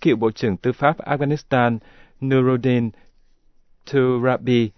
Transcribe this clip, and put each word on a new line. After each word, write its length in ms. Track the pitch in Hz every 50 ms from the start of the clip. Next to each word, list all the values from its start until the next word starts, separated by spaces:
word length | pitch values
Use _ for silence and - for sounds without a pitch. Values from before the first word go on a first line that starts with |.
cựu 160 | - 170 123
Bộ 140 | 107 113 113
trưởng 260 | 110 - - 110 95
Tư 160 | - - 123
pháp 260 | - - 143 143 160 -
Afghanistan 800 | - - 143 135 143 139 147 147 - - 135 127 120 117 117 113 - - - - - _ _ - 135
Nuruddin 680 | 135 135 131 127 127 131 123 117 131 123 120 117 113 - - - - _ _ _ _ _ _ _ _ _ _ _ _ _ _ - -
Turabi 760 | 139 139 127 127 127 123 120 127 123 - 117 123 123 120 117 104 -